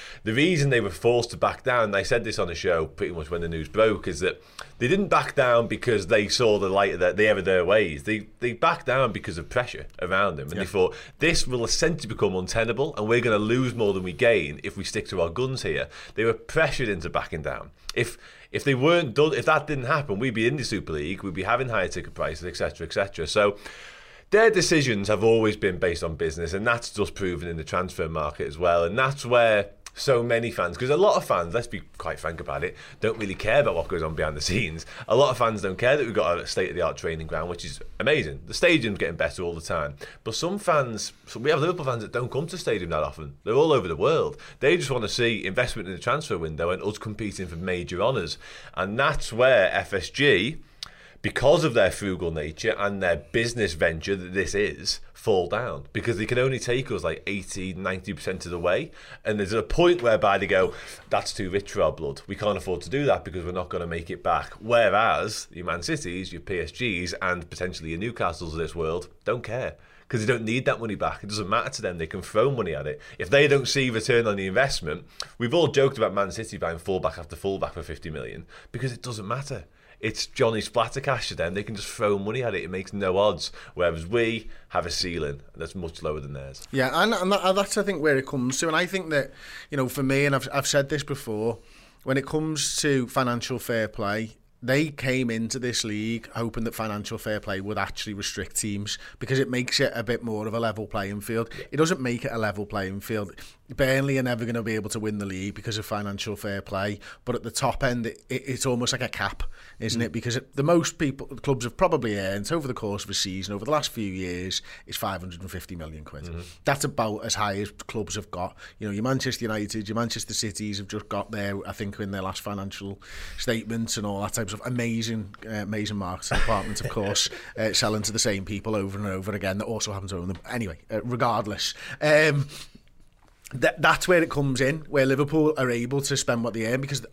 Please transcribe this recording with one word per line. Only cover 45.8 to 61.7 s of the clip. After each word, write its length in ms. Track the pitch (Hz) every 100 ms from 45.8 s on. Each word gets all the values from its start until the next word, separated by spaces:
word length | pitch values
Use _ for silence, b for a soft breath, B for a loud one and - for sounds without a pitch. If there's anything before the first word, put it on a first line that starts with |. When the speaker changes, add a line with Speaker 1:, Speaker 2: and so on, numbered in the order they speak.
| 90
Speaker 1:
in 60 |
the 80 | 87
transfer 380 | 120 147 156 92
window 320 | 80 78 87
and 100 | 90
us 160 | 101 107
competing 480 | 110 104 104 98 87
for 100 | 82
major 460 | 92 90 78 87
honours. 380 | 113 123 80 - B B B
And 240 | - 95 113
that's 340 | 147 139 -
where 380 | 110 131 120 90
F 220 | 95 87
S 160 | 98 -
G, 480 | - 143 92 117 160 B B B B B B
because 420 | 107 - 131 170
of 120 | 156 113
their 160 | 95
frugal 400 | - 101 87 85
nature 440 | 80 76 80 110 -
and 220 | 101 98
their 140 | 90 85
business 580 | - 117 117 117 95
venture 420 | 78 87 80 92 98
that 180 | 90
this 220 | 95 85 101
is, 440 | 98 71 92 - b
fall 340 | - 113 95 87
down, 380 | 104 120 71 -
because 240 | 107 113 98
they 80 | 107
can 120 | 123
only 220 | 131 127
take 320 | - 123 135
us, 100 | 98
like, 220 | 82 76 -
eighty, 480 | 101 - 95 92
ninety 380 | 87 95 92 104
percent 320 | 92 - 90
of 80 | 87
the 80 | 87
way. 320 | 87 101 160 B B B
And 160 | - 107
there's 140 | 95
a 100 | 110
point 380 | - - 175 175
whereby 360 | 120 107 104 98
they 100 | 95
go, 260 | 95 90 B B B -
"That's 220 | 104 -
too 180 | - 92
rich 220 | 98 -